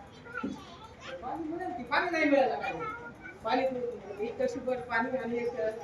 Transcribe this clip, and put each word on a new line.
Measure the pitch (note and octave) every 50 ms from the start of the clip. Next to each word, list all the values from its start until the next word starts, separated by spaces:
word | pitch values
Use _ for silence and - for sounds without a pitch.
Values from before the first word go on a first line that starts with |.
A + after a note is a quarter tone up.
| - - - - - A#4+ - A#4+ - - - - - - - - A4 - - - - - C5
"पाणी | - A#3+ - D#4 D#4+ E4
मिळेल | D4+ E4+ F4+ F#4 E4+
की, | C4+ B3+ A#3+
पाणी | C4+ C#4+ E4 F4+ F4
नाही | E4 D#4 D4+
मिळालं | C#4+ C#4 C4+ B3+ A#3 G#3
काय?" | - - - E3 D#3+ - - - - - - - - - - - - -
पाणी | A3 B3+ C4 C4+ C4 B3+ B3 A#3+ A#3 G#3+ - - G3+ G3+ G3+ G#3+
एक | A#3+ - -
कशीभर | B3+ - - C4 A#3 B3+ B3+
पाणी | A#3+ A#3 - A#3 A#3 B3+ C4 B3+
आणि | A3+ A#3 A#3 A#3+
एक | A#3+ A#3+ A#3 A#3 A3+ A3 A3 A3 A3+